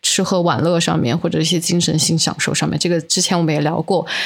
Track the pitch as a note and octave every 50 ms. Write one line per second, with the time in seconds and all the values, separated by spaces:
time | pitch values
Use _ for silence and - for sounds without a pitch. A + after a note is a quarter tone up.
0 | - - - - F#3+ F3+ G3+ F#3 E3+ F3 D3 A#2+ C3 E3 F3+ E3+ E3+ - E3+ D#3+
1 | - A#2+ A#2 F3 - F3 E3+ D#3+ D#3 E3 F3+ E3+ E3 - F3 F3 E3 - - D#3
2 | D3 - E3 D#3+ - - - - - - - - - D3 - D#3 - F3 F3 E3+
3 | D#3+ - - F3+ F#3 - G3 F3 E3+ D#3+ D#3 D3 D3 D3+ D#3+ - D#3+ - G3 E3+
4 | E3+ - - - -